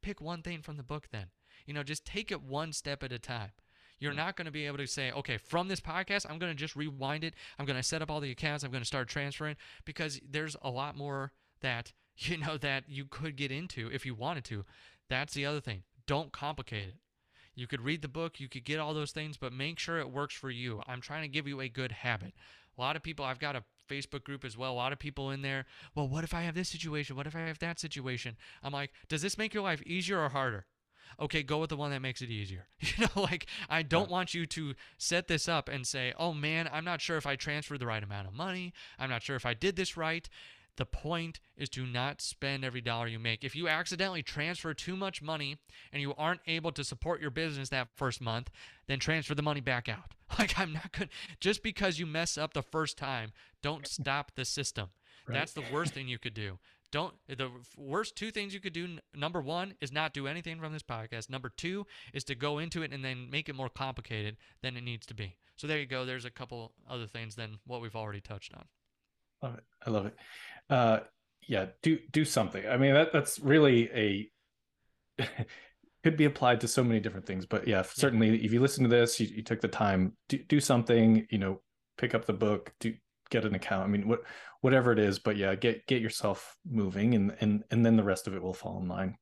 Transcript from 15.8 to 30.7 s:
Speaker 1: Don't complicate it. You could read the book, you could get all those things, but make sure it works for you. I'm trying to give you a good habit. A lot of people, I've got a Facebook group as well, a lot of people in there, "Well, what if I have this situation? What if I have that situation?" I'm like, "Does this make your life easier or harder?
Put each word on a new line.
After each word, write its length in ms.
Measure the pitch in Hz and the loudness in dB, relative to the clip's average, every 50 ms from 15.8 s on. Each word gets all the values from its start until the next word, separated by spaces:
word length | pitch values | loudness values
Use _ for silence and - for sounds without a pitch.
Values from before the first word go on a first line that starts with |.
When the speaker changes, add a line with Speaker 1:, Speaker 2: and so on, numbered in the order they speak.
| - _ _ _ _ | -10 _ _ _ _
Speaker 1:
Don't 260 | - 147 143 160 139 - | 0 0 0 0 -4 -8
complicate 560 | - - 143 151 147 127 - - 107 101 95 | -8 -6 -6 -6 -6 -8 -8 -6 -6 -6 -8
it. 80 | - - _ _ _ _ _ _ _ _ - _ _ | -12 -16 _ _ _ _ _ _ _ _ -20 _ _
You 120 | - 123 117 | -12 -8 -6
could 140 | - 120 113 | -6 -4 -2
read 200 | 135 156 165 147 | -2 -2 -2 -4
the 60 | 143 | -8
book, 320 | 127 160 165 165 - - | -6 -6 -6 -6 -8 -10
you 80 | 139 127 | -16 -12
could 160 | - 131 117 | -12 -12 -6
get 160 | 143 147 156 | -4 -4 -4
all 120 | 156 151 156 | -2 -4 -4
those 180 | 151 151 143 - | -4 -4 -6 -6
things, 240 | 160 151 156 147 | -8 -8 -8 -10
but 160 | - - 127 - | -8 -10 -10 -6
make 260 | 131 139 151 165 - | -6 -6 -6 -4 -6
sure 200 | - - 170 165 | -6 -4 -4 -4
it 120 | 143 131 | -4 -4
works 240 | 127 139 143 143 - | -4 -6 -6 -6 -6
for 160 | - - 135 | -10 -10 -8
you. 320 | 127 120 123 123 113 104 - | -8 -6 -6 -6 -6 -8 -8
I'm 140 | - 123 127 123 | -10 -10 -10 -10
trying 200 | - 147 156 156 | -10 -10 -8 -8
to 60 | 147 | -4
give 180 | 131 151 151 | -4 -4 -4
you 140 | 143 139 131 | -4 -6 -6
a 80 | 135 131 | -6 -8
good 240 | 117 131 131 127 113 | -6 -6 -6 -6 -6
habit. 420 | - - 123 117 104 87 92 - _ - - - - _ _ _ | -4 -2 -2 -2 -2 -4 -10 -14 _ -20 -20 -20 -20 _ _ _
A 40 | - | -4
lot 160 | 123 131 156 | -2 -2 -2
of 60 | 160 - | -4 -6
people, 220 | 165 160 147 143 | -8 -8 -4 -4
I've 140 | 131 131 123 | -4 -4 -4
got 160 | 147 147 143 | -4 -4 -4
a 80 | 127 110 _ _ _ _ - | -6 -8 _ _ _ _ -8
Facebook 360 | 143 139 135 - - 143 - | -8 -8 -8 -8 -10 -12 -10
group 200 | - 143 139 139 | -10 -12 -10 -10
as 120 | 131 107 | -12 -8
well, 160 | 110 127 131 127 | -6 -4 -4 -2
a 20 | |
lot 180 | 123 123 135 143 | 0 -2 -2 -2
of 60 | 135 | -4
people 320 | - 147 139 - 135 135 | -8 -10 -6 -6 -6 -4
in 120 | 135 139 135 | -4 -4 -4
there, 240 | 135 135 135 131 - - - - - _ | -4 -4 -4 -6 -8 -14 -20 -20 -10 _
"Well, 140 | 147 147 131 | -2 -2 0
what 160 | 131 156 165 | 0 -2 -2
if 80 | 160 - | -2 -2
I 80 | 170 170 | -2 -2
have 120 | 170 156 | -2 -2
this 160 | 175 185 - | -2 -4 -4
situation? 440 | - 156 165 165 151 151 143 - 139 | -4 -6 -6 -4 -2 -4 -4 -4 -6
What 120 | 131 143 156 | -6 -6 -6
if 80 | 151 | -6
I 40 | 165 | -6
have 180 | 165 165 160 156 | -6 -6 -6 -4
that 180 | - 170 170 - | -4 -6 -4 -6
situation?" 580 | - 160 - 147 127 131 127 120 - 123 117 - - - - - - | -8 -8 -8 -6 -6 -4 -4 -4 -6 -8 -10 -12 -18 -20 -20 -10 -8
I'm 80 | 139 143 | -6 -4
like, 200 | 139 139 135 _ - - | -4 -6 -6 _ -18 -8
"Does 140 | - 151 156 151 | -4 -4 -2 0
this 140 | 196 - - | -2 -2 -2
make 140 | 214 220 - | -4 -2 -2
your 80 | 214 196 | -2 0
life 200 | 190 165 147 131 | 0 -2 -2 -4
easier 320 | 160 170 185 180 175 202 180 | -4 -4 -2 -2 0 0 0
or 120 | 156 143 | 0 0
harder? 360 | 123 143 135 127 110 98 - _ | 0 0 0 0 -2 -4 -10 _